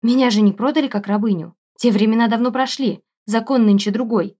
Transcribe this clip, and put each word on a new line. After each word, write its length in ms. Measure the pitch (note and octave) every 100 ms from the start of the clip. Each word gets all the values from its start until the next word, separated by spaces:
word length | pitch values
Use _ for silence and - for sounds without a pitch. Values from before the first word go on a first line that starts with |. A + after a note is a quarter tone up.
Меня 300 | A3+ B3+ B3+
же 100 | G#3+
не 100 | G#3
продали 380 | G3 B3 D4+ C#4
как 180 | G#3 G3+
рабыню. 480 | G3+ A3 F#3 E3+ _ _ _
Те 140 | A#3+
времена 360 | G3 G#3+ A3+ A#3
давно 240 | A3+ B3
прошли. 540 | B3 C4 - C4 D#3 _ _ -
Закон 400 | A3+ A3 C4+ A3
нынче 260 | G3 G#3
другой. 460 | G#3 B3 A3 G3 _